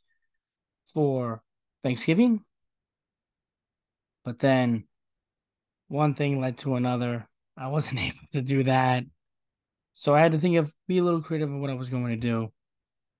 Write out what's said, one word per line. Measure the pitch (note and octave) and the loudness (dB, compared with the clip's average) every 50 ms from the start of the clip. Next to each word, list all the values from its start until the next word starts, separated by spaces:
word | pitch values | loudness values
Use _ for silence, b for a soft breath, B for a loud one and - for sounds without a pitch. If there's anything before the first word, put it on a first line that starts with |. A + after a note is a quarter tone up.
| _ _ _ _ _ _ _ _ _ _ _ _ _ _ _ _ - | _ _ _ _ _ _ _ _ _ _ _ _ _ _ _ _ -18
for | - - D#3 D3 C#3+ C3+ C3 B2 A#2 A2 A2+ _ _ _ _ _ _ _ _ | -8 -2 0 0 0 0 -2 -2 -4 -6 -8 _ _ _ _ _ _ _ _
Thanksgiving. | - C3+ B2+ A#2+ - - E3 F#3 B3 B3+ A3+ G#3+ - _ _ _ _ _ _ _ _ _ _ _ _ _ _ _ _ _ _ _ _ _ _ _ _ _ _ _ _ _ _ _ _ _ _ _ - | -4 -4 -2 -2 0 0 4 4 4 4 2 0 -4 _ _ _ _ _ _ _ _ _ _ _ _ _ _ _ _ _ _ _ _ _ _ _ _ _ _ _ _ _ _ _ _ _ _ _ -12
But | B2+ A#2 - | -10 -6 0
then | - C#3 C3 C3 B2+ A#2+ A#2 A2 - _ _ _ _ _ _ _ _ _ _ _ _ _ _ _ _ _ _ _ _ - | 2 2 4 4 2 2 0 -2 -4 _ _ _ _ _ _ _ _ _ _ _ _ _ _ _ _ _ _ _ _ -6
one | C#3+ C#3+ D3+ D3+ C3+ | -2 0 0 0 0
thing | - D3 C#3+ C#3+ C3+ | 0 -2 -2 -2 -2
led | C3 C3 A#2+ - | -2 -4 -6 -6
to | - C#3 C3 | -4 -2 -2
another. | B2 B2 B2 B2 A#2+ B2 A#2+ A#2+ A#2 A2+ _ _ _ _ _ - | 0 0 0 0 -2 -2 -4 -4 -6 -8 _ _ _ _ _ -16
I | - C3 | -12 -8
wasn't | C3+ C#3+ D3+ - - C3+ A#2+ | -4 -4 -4 -4 -4 -4 -4
<laughs> | |
able | F#2+ - - - - - | -6 -6 -8 -10 -14 -8
to | - C#3+ | -6 -4
do | B2+ B2+ C#3 C3+ | -2 0 0 0
that. | C3 C3 C3 C3 C3 B2+ B2+ B2 A#2+ - _ _ _ _ _ _ _ _ _ _ _ _ _ _ _ _ | 2 4 4 4 4 2 2 0 -2 -8 _ _ _ _ _ _ _ _ _ _ _ _ _ _ _ _
So | _ - - C#3+ C#3+ | _ -6 0 2 4
I | D3 | 6
had | E3 E3+ | 6 4
to | D#3+ D3+ | 4 2
think | D3+ F3+ E3+ | 2 2 2
of, | E3+ D3+ D3+ - _ _ | 2 0 0 -6 _ _
be | - F3+ F3+ | -2 0 0
a | |
little | F3 F3 E3+ E3 | 2 2 0 0
creative | D#3 - E3 D#3 D#3 C#3+ | -2 -4 -4 -4 -4 -4
in | C#3+ C#3 | -4 -6
what | C#3+ C#3 | -6 -6
I | C3+ | -6
was | B2 B2+ B2 | -6 -6 -6
going | B2+ B2+ B2 A#2+ | -4 -4 -4 -4
to | A#2 | -4
do. | G#2+ A#2 A#2+ A#2 A2+ A2+ A2 _ _ _ _ _ _ _ _ _ _ _ _ _ _ | -2 -2 -2 -2 -2 -2 -6 _ _ _ _ _ _ _ _ _ _ _ _ _ _